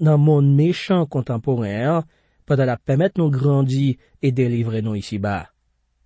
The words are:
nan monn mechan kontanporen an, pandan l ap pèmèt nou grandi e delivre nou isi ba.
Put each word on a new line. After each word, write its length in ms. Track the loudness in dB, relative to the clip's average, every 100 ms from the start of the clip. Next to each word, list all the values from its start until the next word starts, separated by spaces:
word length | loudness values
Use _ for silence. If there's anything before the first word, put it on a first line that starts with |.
nan 180 | 2 4
monn 300 | 4 4 4 4
mechan 480 | 2 -2 -2 -2 0
kontanporen 720 | -4 -6 -6 -2 -2 -2 -4 -2
an, 120 | -2 -4 _ _ _ -4
pandan 240 | 0 0
l 40 |
ap 80 | -2 -2
pèmèt 320 | 0 0 0
nou 100 | 0
grandi 600 | 0 2 2 0 0 -2 -2 _ _
e 120 | -2
delivre 480 | 0 0 0 -2 -4
nou 160 | -4 -6
isi 220 | -6 -6
ba. 220 | -4 -6 -8 _ _ _ _ _